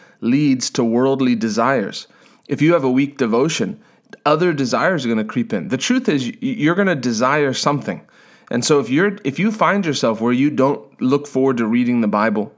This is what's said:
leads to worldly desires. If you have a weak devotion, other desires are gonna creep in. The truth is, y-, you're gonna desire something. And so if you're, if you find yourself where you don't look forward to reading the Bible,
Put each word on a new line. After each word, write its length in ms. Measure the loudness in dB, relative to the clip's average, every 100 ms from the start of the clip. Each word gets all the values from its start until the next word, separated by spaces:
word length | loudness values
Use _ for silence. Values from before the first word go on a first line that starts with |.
| -20 -6
leads 500 | 0 2 2 0 -2
to 120 | -2
worldly 540 | 0 2 0 0 0 0
desires. 720 | -2 0 2 2 -2 -8 -16 _ -20 _ -8
If 120 | 0
you 120 | 4
have 100 | 4
a 80 | 2
weak 260 | 2 0 -2
devotion, 640 | 0 2 0 -2 -6 -6 _ _ _ -6 0
other 260 | 2 0
desires 540 | 0 -2 0 0 0 -2
are 20 |
gonna 160 | -2
creep 280 | -2 -4 -4
in. 160 | -4 -4
The 80 | -4
truth 320 | -2 0 0
is, 180 | -2 -4
y-, 80 | -6
you're 340 | -8 -2 0
gonna 220 | 2 0 0
desire 560 | -2 0 0 2 0
something. 520 | 0 -2 -2 -4 -10 -12 _ -20 -20 -6
And 140 | -4
so 160 | 2 2
if 100 | 2
you're, 260 | 0 0 -2
if 160 | -6 -2
you 140 | -2
find 340 | 2 2 2 0
yourself 340 | 0 0 0
where 120 | 0
you 180 | 2 2
don't 500 | 2 0 0 -8 -6
look 280 | 0 0 0
forward 300 | 0 0 2
to 80 | 0
reading 340 | 0 2 0
the 80 | 2
Bible, 440 | 2 0 0 -4